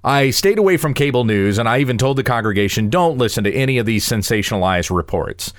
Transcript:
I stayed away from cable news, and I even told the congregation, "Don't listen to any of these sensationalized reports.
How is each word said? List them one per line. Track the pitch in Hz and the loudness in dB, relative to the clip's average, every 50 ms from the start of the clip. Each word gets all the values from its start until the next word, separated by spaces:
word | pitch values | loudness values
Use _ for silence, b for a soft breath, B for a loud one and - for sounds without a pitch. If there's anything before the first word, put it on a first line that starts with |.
| - | -2
I | 120 139 139 139 135 | 0 0 2 2 2
stayed | 123 - - 196 208 214 | 0 2 2 2 2 4
away | 208 196 185 | 2 2 2
from | 151 156 151 131 | 2 0 -2 -2
cable | - 147 143 127 123 123 | 0 -2 0 0 0 0
news, | 110 107 101 98 101 101 | 2 2 2 2 2 0
and | 110 117 | 0 0
I | 113 117 131 | 0 2 0
even | 143 127 123 | 0 0 0
told | 107 127 135 139 | 0 0 0 0
the | 131 131 | 0 0
congregation, | 135 127 117 107 110 101 98 104 98 - - 110 104 | -2 -2 0 -2 0 0 0 0 0 0 0 -2 0
"Don't | 113 180 175 165 151 | 2 2 2 2 2
listen | 127 123 110 - - 104 | 0 -2 -2 0 -2 -2
to | 101 - | 0 0
any | 131 135 131 131 123 | 0 0 0 0 0
of | 113 | 0
these | 110 113 104 - | 0 0 0 0
sensationalized | - 120 107 95 - 117 107 98 - 113 101 90 92 92 87 85 - 92 | 0 -2 -2 0 0 -2 -2 -2 -2 -2 0 0 0 0 0 -2 -2 -2
reports. | 87 82 - - 90 76 - - - - - b | -2 -2 -2 -4 -4 -4 -6 -8 -10 -12 -14 b